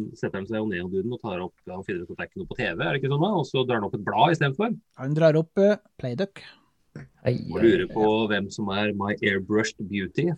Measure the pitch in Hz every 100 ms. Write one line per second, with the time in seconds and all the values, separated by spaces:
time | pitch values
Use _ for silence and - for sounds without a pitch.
0 | 107 - 123 95 101 110 107 87 90 95
1 | 104 127 113 90 90 - - 92 95 90
2 | 87 87 87 95 87 - - 90 160 143
3 | 135 143 185 196 135 135 123 113 101 104
4 | 95 101 151 165 143 135 220 - - -
5 | 135 151 160 151 160 - 196 208 - -
6 | 127 120 - - - - _ _ _ -
7 | - _ 123 123 - 90 113 92 92 110
8 | 107 107 107 101 98 - 101 98 107 101
9 | 101 101 104 98 95 104 110 - 95 101
10 | 92 - 165